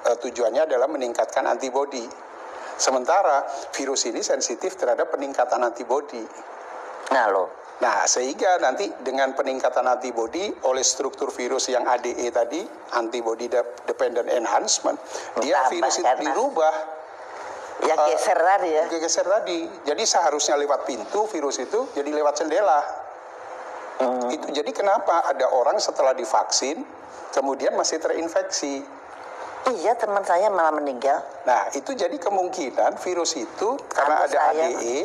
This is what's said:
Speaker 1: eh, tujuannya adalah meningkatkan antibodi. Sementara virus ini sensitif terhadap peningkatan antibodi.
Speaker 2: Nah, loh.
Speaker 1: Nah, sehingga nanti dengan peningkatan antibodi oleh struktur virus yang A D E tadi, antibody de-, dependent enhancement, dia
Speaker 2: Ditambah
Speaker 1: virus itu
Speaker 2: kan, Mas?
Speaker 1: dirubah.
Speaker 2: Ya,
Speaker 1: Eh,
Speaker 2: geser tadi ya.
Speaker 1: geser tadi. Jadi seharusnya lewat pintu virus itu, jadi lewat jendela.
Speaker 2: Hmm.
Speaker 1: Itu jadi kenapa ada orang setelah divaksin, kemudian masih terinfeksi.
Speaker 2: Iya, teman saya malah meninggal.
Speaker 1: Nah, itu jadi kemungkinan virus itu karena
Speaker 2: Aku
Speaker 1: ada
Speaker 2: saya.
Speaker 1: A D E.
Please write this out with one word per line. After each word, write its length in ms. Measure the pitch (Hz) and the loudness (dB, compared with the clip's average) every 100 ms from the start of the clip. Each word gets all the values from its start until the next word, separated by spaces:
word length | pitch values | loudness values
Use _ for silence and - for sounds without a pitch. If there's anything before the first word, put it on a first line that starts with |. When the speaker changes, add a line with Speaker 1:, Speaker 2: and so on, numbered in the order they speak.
Speaker 1:
eh, 140 | - 120 | 2 0
tujuannya 480 | 131 117 117 120 156 | -2 0 0 2 2
adalah 240 | 127 135 | 2 2
meningkatkan 560 | 151 123 117 113 - 143 | 0 -4 -2 0 0 0
antibodi. 560 | 123 131 127 143 135 117 - - - - - - - | 0 -2 -2 -2 -4 -10 -12 -16 -16 -14 -12 -12 -2
Sementara 680 | - 131 123 180 180 143 - - - | 2 2 4 4 6 4 2 -6 -8
virus 320 | - 135 131 127 | -6 -2 -2 -2
ini 120 | 113 | -2
sensitif 560 | - 135 127 123 190 - | 0 0 0 -2 -4 -2
terhadap 400 | 123 117 - 139 | 2 2 2 0
peningkatan 480 | 139 139 123 - | -4 0 2 2
antibodi. 600 | 120 117 127 135 143 123 110 - - - - - - - - | 0 -2 0 0 0 -10 -10 -12 -16 -14 -14 -12 -12 -12 0
Speaker 2:
Nah, 160 | 135 113 | 4 6
loh. 220 | 95 90 - - - | 4 2 -4 -16 -2
Speaker 1:
Nah, 240 | 120 - - | 0 2 2
sehingga 560 | - 131 160 190 180 | 2 0 0 2 4
nanti 240 | 151 - 202 - | 2 0 -2 -4
dengan 320 | - 131 135 | -4 0 0
peningkatan 480 | 131 131 131 127 127 | 0 -2 0 0 2
antibodi 640 | 127 123 131 117 113 160 202 - | 2 2 0 -2 -2 -2 -4 -2
oleh 220 | 135 127 127 | 0 2 0
struktur 480 | - 135 - 139 | 0 -4 -4 -6
virus 340 | - 123 131 127 | -4 -2 -2 0
yang 160 | 123 117 | 0 2
A 80 | 123 | 0
D 140 | 120 | 0
E 160 | 120 123 | -2 -2
tadi, 320 | 120 117 147 208 - - 120 | 0 0 -2 -8 -12 -6 -2
antibody 560 | 117 120 113 113 120 | -2 -2 -2 -4 -2
de-, 320 | 123 117 - | 0 -2 -6
dependent 460 | - - 127 120 - | -6 0 0 0 0
enhancement, 640 | 127 117 120 214 - - - - - - - | 0 2 0 2 -2 0 -4 -6 -12 -8 -4
dia 160 | 113 185 | 2 2
Speaker 2:
Ditambah 120 | 131 113 | 2 2
Speaker 1:
virus 200 | 131 135 | 0 2
itu 60 | 127 | 2
Speaker 2:
kan, 100 | 131 | 2
Mas? 80 | |
Speaker 1:
dirubah. 520 | 151 139 269 160 156 160 - - - - - - - - - - | 2 0 0 4 2 2 -4 -10 -12 -14 -14 -12 -12 -12 -12 -2
Speaker 2:
Ya, 160 | - 151 | 2 4
Speaker 1:
Eh, 200 | 151 151 | 4 4
Speaker 2:
geser 200 | 220 175 | 2 4
tadi 340 | 165 196 180 156 | 6 4 4 2
ya. 80 | 165 | 2
Speaker 1:
geser 360 | 165 165 - 180 | 0 0 0 2
tadi. 320 | 208 214 170 165 - - | 2 2 -4 -4 -8 -4
Jadi 160 | 147 220 | 0 2
seharusnya 500 | 202 165 147 - 147 | 4 2 2 2 2
lewat 240 | 147 139 - | 2 0 -2
pintu 400 | 123 104 202 214 | -6 -4 -2 -2
virus 280 | 165 143 131 | -2 -2 -2
itu, 280 | 127 214 269 - | -2 -2 -2 -4
jadi 160 | 285 | -2
lewat 320 | 302 147 - | 2 2 2
jendela. 360 | 160 160 202 147 147 - - - - - - - - - - - | 0 2 4 4 2 -6 -12 -14 -16 -16 -14 -14 -12 -12 -12 -2
Speaker 2:
Hmm. 280 | 131 127 123 | 0 0 -2
Speaker 1:
Itu 160 | - - 147 | -4 -4 -4
jadi 160 | 147 | -4
kenapa 540 | - 196 208 - 170 - | 0 2 2 4 2 2
ada 200 | 135 127 | 2 2
orang 300 | 131 123 196 | 4 4 2
setelah 320 | - - 135 | 0 2 2
divaksin, 680 | 131 120 113 - - 131 160 285 - - - - | 2 2 2 2 0 -2 -4 -8 -14 -16 -16 -6
kemudian 400 | - - - 170 | -2 0 0 0
masih 240 | - 175 160 | 2 0 0
terinfeksi. 800 | - - 165 190 185 - 147 139 139 - - - - - - - - | 0 0 0 0 0 -4 -4 -6 -8 -16 -18 -16 -14 -12 -12 -4 -2
Speaker 2:
Iya, 240 | 226 165 247 | 0 2 2
teman 240 | 214 202 190 | 2 0 4
saya 240 | 175 311 | 4 4
malah 240 | 233 160 151 | 4 4 4
meninggal. 480 | 147 127 135 143 - - - | 0 0 2 2 0 -6 2
Speaker 1:
Nah, 240 | 120 214 | 2 2
itu 220 | 269 - 262 | -4 -6 -2
jadi 220 | 262 294 | -2 -2
kemungkinan 800 | 226 196 180 - 139 104 117 - | -2 0 0 -2 -4 2 2 2
virus 320 | - 175 160 - | -4 -2 -2 -2
itu 400 | 110 - 196 269 - | -6 -2 -2 -2 -4
karena 320 | - 139 151 | 0 2 4
Speaker 2:
Aku 40 | - | 4
Speaker 1:
ada 80 | 143 | 4
Speaker 2:
saya. 140 | 147 | 4
Speaker 1:
A 20 | |
D 80 | 156 165 185 | 4 2 0
E. 200 | 117 131 | -2 -2